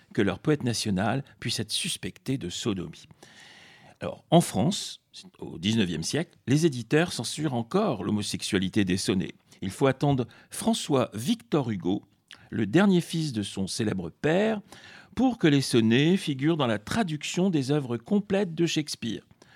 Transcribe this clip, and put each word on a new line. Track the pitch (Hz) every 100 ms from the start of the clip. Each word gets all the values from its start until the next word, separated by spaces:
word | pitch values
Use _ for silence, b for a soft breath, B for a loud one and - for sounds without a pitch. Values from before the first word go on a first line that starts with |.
| b -
que |
leur | 98 87
poète | 156 147
national | 123 110 110 92 107 135 b b
puisse | 120 -
être | 104
suspecté | - 170 - 92 - - 135
de | 87
sodomie. | - - 92 80 - - B B B B B B B B B
Alors, | - - _
en | 170
France, | - - 143 202 - - _ - 185 -
au | - -
dix-neuvième | 98 113 90 80
siècle, | 85 139 175 _ -
les | 147 170
éditeurs | 127 110 151 175
censurent | - 117 - 147
encore | 120 113 190 208 104
l'homosexualité | 117 104 104 95 - 98 95 110
des | 95 92
sonnets. | - 95 - - b b
Il | 98
faut | - 135
attendre | - 143 131 117 B B
François | - 226 233 - 135 -
Victor | 107 139 233 - 156 120
Hugo, | 101 85 101 - _ _ B B
le | 101 101
dernier | 156 202 180
fils | - 165 156
de | 110
son | 101 - 95
célèbre | - 110 190 175
père, | - 147 180 220 214 B B B B B
pour | - 262 -
que | 160
les | 143
sonnets | - 117 110 123 156 190
figurent | - 131 147 165
dans | 123
la | 104
traduction | - 226 180 147 - 180 196
des | 160 127
œuvres | 151 123 120
complètes | - 202 202 190 185
de | 156 165
Shakespeare. | 156 147 - 113 95 - _ b